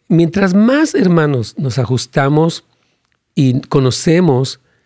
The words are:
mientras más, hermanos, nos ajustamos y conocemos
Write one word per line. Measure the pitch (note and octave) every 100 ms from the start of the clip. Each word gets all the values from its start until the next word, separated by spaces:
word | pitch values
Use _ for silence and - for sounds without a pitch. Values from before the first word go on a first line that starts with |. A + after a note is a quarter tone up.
| -
mientras | E3 E3+ G3 G3
más, | G3 A3+ C#4+ D#4 E4+
hermanos, | F#3 E3+ D3+ C3 G#2+ -
nos | C3+ B2+
ajustamos | A#2+ B2 - D3+ C#3 D3+ E3 - - _ _ _ _ _ _ -
y | C3 B2+
conocemos | - C#3+ C3 - F3 E3 F3 B2+ C3+ - _ _